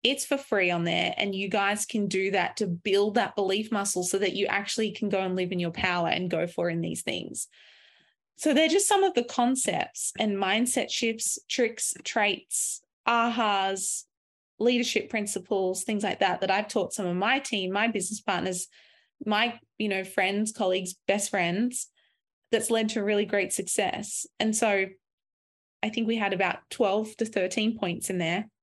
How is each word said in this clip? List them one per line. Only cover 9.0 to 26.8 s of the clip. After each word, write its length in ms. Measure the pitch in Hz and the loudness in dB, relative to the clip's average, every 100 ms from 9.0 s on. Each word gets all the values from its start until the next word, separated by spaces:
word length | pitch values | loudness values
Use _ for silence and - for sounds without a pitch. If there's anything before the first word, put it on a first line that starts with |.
of 120 | 381 370 | 4 2
the 80 | 240 | -2
concepts 880 | - 240 262 - 180 - - - - | 2 2 2 0 0 -4 -6 -8 -2
and 200 | 214 196 | 0 2
mindset 520 | 196 208 247 - - | 2 2 2 0 0
shifts, 480 | - 233 226 - - _ | 0 -2 -2 -4 -4 _
tricks, 460 | - 233 233 - - - | 0 0 0 -6 -6 -4
traits, 760 | 233 208 190 - - - - _ _ - | 0 2 0 -4 -4 -4 -6 _ _ 2
ahas, 960 | 233 233 233 220 196 190 190 190 - - _ _ _ _ _ | 2 2 2 2 2 0 -2 -4 -6 -10 _ _ _ _ _
leadership 500 | 233 247 240 208 - | 2 4 2 0 -2
principles, 760 | 220 202 190 180 196 185 185 | -4 -4 -6 -2 0 0 -2
things 200 | - 208 | -2 -2
like 160 | 208 - | -2 2
that, 220 | 190 180 | 2 2
that 100 | 190 | 2
I've 160 | 190 214 | 2 2
taught 260 | 226 180 | -2 -2
some 140 | - 185 | -2 -2
of 80 | 175 | 0
my 240 | 202 269 | 2 2
team, 320 | 277 208 185 | 0 -2 0
my 160 | 196 233 | 0 0
business 340 | 208 180 214 | 0 -4 -6
partners, 460 | - 180 180 180 - - - _ _ _ - | -2 -2 -2 -4 -8 -14 -20 _ _ _ -2
my, 340 | 214 240 233 _ _ | 2 2 -2 _ _
you 120 | 214 | -2
know, 140 | 190 | -2
friends, 480 | 185 - 185 202 214 | -2 0 0 2 -2
colleagues, 440 | - 190 185 180 - - | 0 2 2 -2 -8 0
best 240 | 202 202 | 0 2
friends, 560 | 202 175 180 247 240 - _ _ _ _ _ _ | 0 2 2 0 -2 -10 _ _ _ _ _ _
that's 200 | 226 220 | 0 2
led 180 | 226 220 | 2 2
to 140 | 220 | 0
really 220 | 202 208 208 | 0 2 2
great 260 | 202 180 | 0 0
success. 720 | - 185 - 196 - 214 - - _ | -4 -2 0 0 -2 -6 -8 -10 _
And 160 | 220 214 | -2 2
so 300 | 226 196 190 190 _ _ _ _ _ _ _ _ | 2 2 0 -6 _ _ _ _ _ _ _ _
I 60 | 214 | -4
think 180 | 220 220 | -2 0
we 80 | 226 | 0
had 180 | 202 | 0
about 260 | 190 185 - _ | 0 0 -2 _
twelve 460 | - | 0